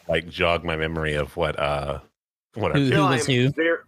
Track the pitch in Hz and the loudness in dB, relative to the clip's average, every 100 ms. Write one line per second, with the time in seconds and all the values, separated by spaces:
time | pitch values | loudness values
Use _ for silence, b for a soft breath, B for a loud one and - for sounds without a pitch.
0 | - 82 85 71 87 82 85 78 80 82 | -4 -2 -2 0 2 2 0 -2 -2 -2
1 | 78 73 69 - 80 76 73 71 71 69 | -2 -2 -4 -2 -2 0 0 0 -4 -6
2 | - _ _ _ _ - 95 143 135 - | -10 _ _ _ _ -4 0 2 2 2
3 | - - 113 123 127 147 165 170 | 2 2 2 2 2 2 0 -2